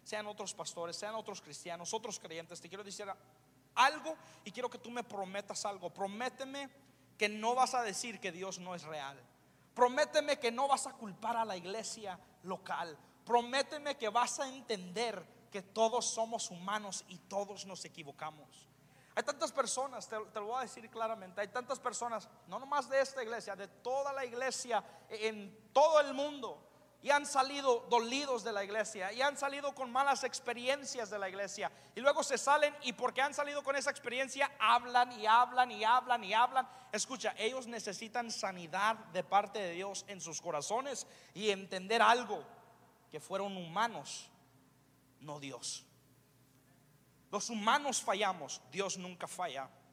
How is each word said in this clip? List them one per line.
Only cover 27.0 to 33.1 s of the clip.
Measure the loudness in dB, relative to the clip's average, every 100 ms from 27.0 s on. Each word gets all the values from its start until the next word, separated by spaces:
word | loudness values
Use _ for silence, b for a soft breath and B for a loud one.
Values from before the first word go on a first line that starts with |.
y | 2
han | 4
salido | 4 2 2 2 4 2 4
dolidos | 4 4 0 0 -2
de | -2
la | -2
iglesia, | -2 0 -2 -2 -4
y | 2
han | 0
salido | 2 -2 -2 -4
con | -4 -2
malas | 2 4 4
experiencias | 0 -4 -6 -2 0 0 -2 -6 -4
de | -4
la | -4
iglesia, | -4 -6 -4 -6 B B
y | 2
luego | 4 4
se | 2 2
salen, | 4 6 4 2
y | -4
porque | 0 0